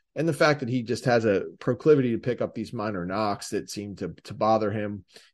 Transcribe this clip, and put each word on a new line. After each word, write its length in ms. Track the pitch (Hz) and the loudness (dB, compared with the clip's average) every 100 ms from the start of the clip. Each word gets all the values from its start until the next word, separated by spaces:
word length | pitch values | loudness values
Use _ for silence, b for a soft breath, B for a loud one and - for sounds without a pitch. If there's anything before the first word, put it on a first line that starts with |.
| _ | _
and 140 | - 165 | -2 -2
the 40 | |
fact 280 | 143 156 143 | 4 2 2
that 80 | 120 | -2
he 140 | 127 | -2
just 220 | 113 113 | -2 -2
has 200 | 131 120 | 2 4
a 200 | 110 95 - - | 4 2 0 -4
proclivity 540 | - 120 160 147 123 | -4 2 6 6 4
to 60 | 110 | 0
pick 240 | 127 117 | -2 -4
up 120 | 107 | -4
these 180 | 117 107 | -4 -8
minor 340 | 117 107 98 87 | -6 -6 -4 -4
knocks 440 | 98 107 98 - | -2 -2 -2 -4
that 200 | 101 - | -6 -6
seem 260 | 104 101 92 | -10 -10 -8
to, 180 | 90 - | -10 -10
to 100 | - | -14
bother 360 | 104 107 110 104 | 0 2 4 2
him. 340 | 107 104 104 - B B | -2 -4 -8 -14 B B